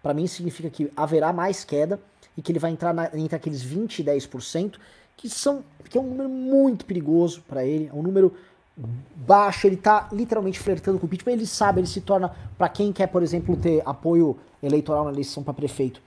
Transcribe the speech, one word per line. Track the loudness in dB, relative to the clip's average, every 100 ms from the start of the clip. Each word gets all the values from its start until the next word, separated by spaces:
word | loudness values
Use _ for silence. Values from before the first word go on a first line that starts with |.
pra | -2
mim | -2 -2
significa | -4 -8 -6 -10
que | -4 -6 -2
haverá | 2 2 2
mais | 0 -2 -4
queda | -2 0 0 -2 -8 _ _ -12
e |
que | -2
ele | -2
vai | 0
entrar | -2 -2
na, | -2 -2
entre | -4 -4
aqueles | -4 -6 -6
vinte | -6 -6 -6 -4
e |
dez | 0 0
por | -2 -12
cento, | -6 -4 -4 -8 -20 -20 _ _
que | -12
são, | -2 -2 -2 -8 _ -4
que | -4
é |
um | -2
número | -6 -6
muito | -4 2 6 6 2
perigoso | -4 -4 2 4 4 0 -8
pra | -4
ele, | -2 -2 -4
é | -4
um |
número | 0 4 4 2 -20 _ _ -14 -10 -10 -12 -14
baixo, | 4 6 6 4 2
ele | 4
tá | 4 4 2
literalmente | -6 -2 -2 -2 -4
flertando | -4 -2 0 -2
com | -2
o |
impeachment, | -4 -2
ele | -2 -2
sabe, | 0 2 2
ele | 0
se | -4
torna, | 0 0 0 -6 -16 -2
pra | -2
quem | 0 -2
quer, | 0 0
por | 2
exemplo, | 0 -2 -2 0
ter | 2 2
apoio | 0 -4 2 4 4 2 -10 _
eleitoral | 0 0 2 -2 -2
na |
eleição | -4 -6 -8
pra | -8
prefeito | -6 -6 -2 -4 -4